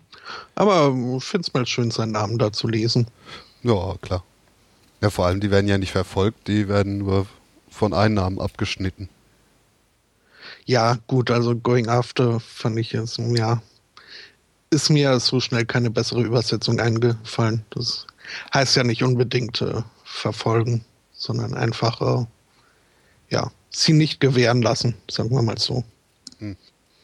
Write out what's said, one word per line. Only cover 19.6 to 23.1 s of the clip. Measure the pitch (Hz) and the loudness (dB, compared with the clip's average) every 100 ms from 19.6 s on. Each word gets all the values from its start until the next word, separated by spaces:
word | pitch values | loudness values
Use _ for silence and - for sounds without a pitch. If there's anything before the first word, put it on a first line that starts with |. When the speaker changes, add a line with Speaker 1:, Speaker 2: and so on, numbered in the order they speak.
Speaker 1:
äh, | 120 - 113 - | -4 -4 -8 -14
verfolgen, | - - 113 107 113 113 113 120 - _ _ | -18 -6 -6 -2 0 0 2 -2 -4 _ _
sondern | - - 117 113 | -14 -8 -6 -6
einfach, | - 143 - 117 - | -2 -4 0 -2 0
äh, | 127 123 117 - _ _ _ _ _ _ _ | 0 0 -2 -10 _ _ _ _ _ _ _